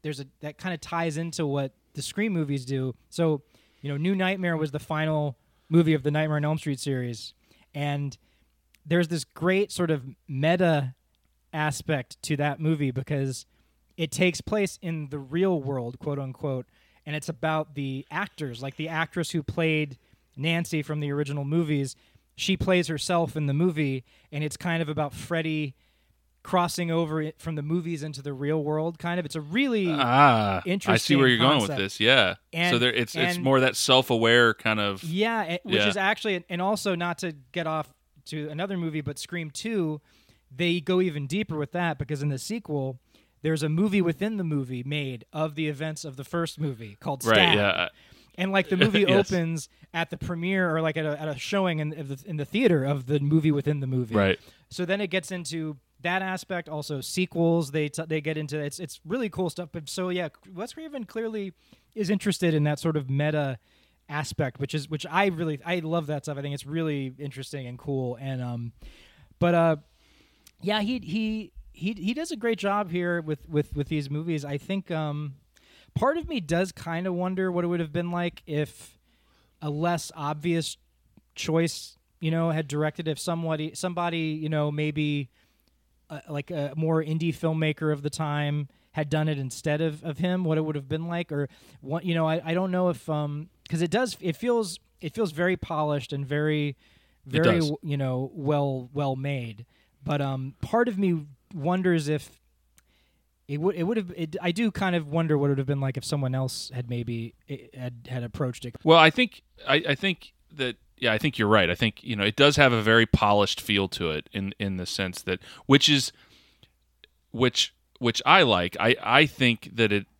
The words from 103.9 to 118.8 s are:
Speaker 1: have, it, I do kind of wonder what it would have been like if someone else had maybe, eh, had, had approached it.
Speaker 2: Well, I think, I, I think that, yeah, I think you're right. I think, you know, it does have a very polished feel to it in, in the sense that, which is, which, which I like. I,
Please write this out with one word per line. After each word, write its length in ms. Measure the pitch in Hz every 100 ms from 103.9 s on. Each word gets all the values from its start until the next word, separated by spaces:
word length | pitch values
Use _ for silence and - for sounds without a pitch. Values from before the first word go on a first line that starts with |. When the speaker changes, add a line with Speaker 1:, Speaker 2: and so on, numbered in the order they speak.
| 226
Speaker 1:
have, 140 | 180 -
it, 180 | 160 160
I 100 | 175
do 200 | 175 226
kind 240 | - 190 175
of 120 | 147
wonder 300 | 160 165 151
what 100 | 143
it 20 |
would 80 | 139
have 80 | 135
been 120 | 143
like 140 | 135 131
if 60 | -
someone 280 | 147 131 131
else 340 | 131 - -
had 160 | 127 120
maybe, 460 | 120 113 117 113 _ _
eh, 200 | 139 120 131
had, 320 | 123 120 117
had 140 | 123
approached 420 | 120 - 131 120 123
it. 100 | -
Speaker 2:
Well, 140 | 156 165
I 100 | 156
think, 340 | 202 247 - _ _ -
I, 160 | 147 147
I 60 | 139
think 380 | 196 180 - _ _
that, 220 | 147 127 - _ _
yeah, 160 | 120
I 40 | 110
think 200 | 156 -
you're 80 | 104
right. 220 | 107 87
I 60 | 90
think, 280 | 113 -
you 120 | - 107
know, 80 |
it 120 | 101 -
does 220 | 143 147
have 160 | 135
a 80 | 117
very 240 | 107 113 113
polished 560 | - 104 104 101 -
feel 260 | - 101 95
to 220 | - 85
it 160 | 78 -
in, 200 | 104 98 -
in 180 | 101 92
the 80 | 87
sense 360 | - 92 90
that, 160 | - 92 - - -
which 220 | 135 -
is, 220 | 143 - - _ _ _ _ _ _ _ _ - _ _
which, 420 | 117 123 - - _ _ _
which 220 | 120 113 -
I 180 | 180
like. 340 | 143 95 87
I, 160 | -